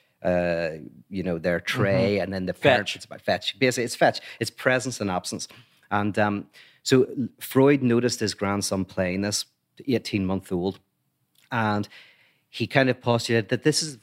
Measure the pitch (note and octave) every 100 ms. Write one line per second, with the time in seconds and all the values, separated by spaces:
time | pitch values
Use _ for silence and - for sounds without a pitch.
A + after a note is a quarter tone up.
0 | _ _ F2+ F2+ F2 E2+ E2 D#2 B1+ -
1 | - F#2+ F2+ E2+ F2 E2+ - - G2+ -
2 | F#2+ G2+ F2+ G2 F#2 - D3 A#2+ F#2+ -
3 | - D#2+ - F#2 - - C3 B2 A#2 -
4 | D3 - - - A2+ - - B2+ B2+ A#2+
5 | G2+ F2+ - F#2 - - - _ _ G#2
6 | G#2 G2+ G#2 G2+ - - - _ - C3
7 | - - A2+ - - C3 C3+ D3 B2+ A#2
8 | A#2+ - G#2+ - G2 G2+ G2 G2 F#2 -
9 | F#2 F#2 G2+ G2+ - _ _ - - A2+
10 | - A2 F#2+ F#2+ - F#2 F#2 F#2 _ _
11 | _ _ _ _ _ B2 G#2+ G#2 G#2 -
12 | - _ _ _ _ - - C#3+ C3 B2
13 | - A#2 - A#2 G#2 B2 D#3 C#3+ D#3+ B2+